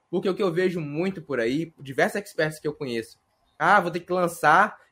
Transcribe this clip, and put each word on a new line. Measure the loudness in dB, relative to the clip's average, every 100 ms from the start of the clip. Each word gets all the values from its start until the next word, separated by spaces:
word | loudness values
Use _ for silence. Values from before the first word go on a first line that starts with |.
| _
Porque | -4 -2
o | 0
que |
eu | 0
vejo | 0 0 -2
muito | -4 -4 -4 -4
por | -6 -2
aí, | 0 -2 -4 -10
diversos | -8 0 0 -2
experts | -6 -4 -4 -4
que | -8
eu |
conheço, | -6 -6 -6 -6 -14 _ _ _ -2
"Ah, | 4 4
vou | 2
ter | -4
que | -4
lançar", | -2 -2 2 4 6 4 -2 _